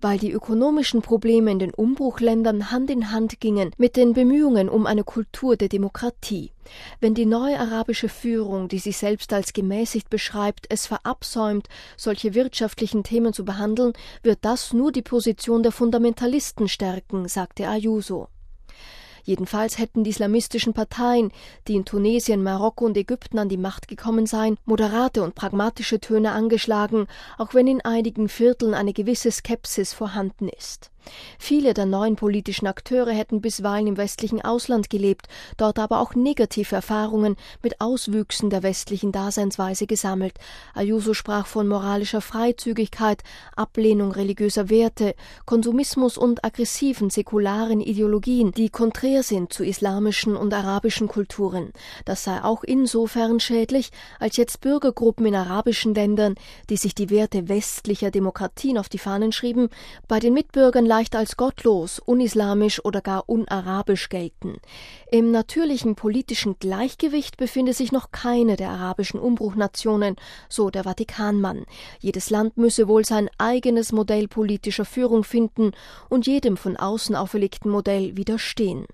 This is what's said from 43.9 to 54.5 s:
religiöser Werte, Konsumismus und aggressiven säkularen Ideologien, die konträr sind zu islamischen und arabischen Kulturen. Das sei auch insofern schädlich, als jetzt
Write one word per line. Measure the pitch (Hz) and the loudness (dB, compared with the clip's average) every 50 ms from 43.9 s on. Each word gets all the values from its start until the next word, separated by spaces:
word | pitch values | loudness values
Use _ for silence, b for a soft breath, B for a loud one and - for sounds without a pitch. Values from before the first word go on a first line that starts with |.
| 220 208 202 196 190 | 4 4 2 0 0
religiöser | 190 202 196 196 - 208 208 190 - 208 190 | -2 -2 -2 -2 0 0 0 2 0 0 4
Werte, | 220 220 233 226 - - 220 202 180 B B B B B B | 4 4 4 4 2 0 0 -2 -2 B B B B B B
Konsumismus | - 226 233 220 226 233 254 285 - - 269 254 247 - - | 2 2 2 4 4 2 2 0 0 0 2 2 2 2 2
und | - 247 240 233 - | 2 2 2 2 -2
aggressiven | 220 - - 240 220 - - - 277 262 - 208 196 | -6 -2 -2 -4 -2 -2 -2 0 0 0 0 -2 -2
säkularen | - - 202 - - 208 208 196 196 214 226 226 226 214 | 0 -2 -4 0 0 0 2 2 0 0 0 0 0 0
Ideologien, | - - 220 196 214 208 208 208 202 - 247 247 233 202 180 | 0 0 0 0 2 2 2 0 2 2 2 4 2 2 2
die | 226 226 214 | 2 0 0
konträr | - - 233 226 214 - - 262 269 269 254 | 2 0 0 0 0 0 0 2 2 2 2
sind | - 214 190 180 175 - | 2 0 -2 -2 -4 -4
zu | - 196 | -4 -4
islamischen | 170 196 - - 202 190 202 208 214 202 - - 220 208 | -4 -2 -2 -2 -2 0 2 0 0 0 0 0 0 -2
und | 190 196 208 208 | 0 0 -2 -2
arabischen | 202 196 190 196 202 - 233 - - 226 202 | -2 -2 0 -2 0 0 0 0 0 -4 -2
Kulturen. | - 220 202 - - - 202 190 185 185 - - - B B B B B B | -2 -2 -4 -4 -2 -2 -2 -2 -2 -4 -6 -8 -12 B B B B B B
Das | - 196 - - | -6 -6 -6 -4
sei | - 190 - - | -6 -6 -2 0
auch | - 226 220 - | -2 -2 -2 -2
insofern | - 262 262 269 240 - 226 226 220 - 233 226 226 233 233 | 0 2 2 2 2 2 0 0 0 0 0 0 2 2 0
schädlich, | - - 240 226 226 - 254 269 247 - B B B B B B | 0 0 0 0 0 2 2 0 0 -2 B B B B B B
als | - 214 - | -6 -4 2
jetzt | - 240 240 | 2 0 0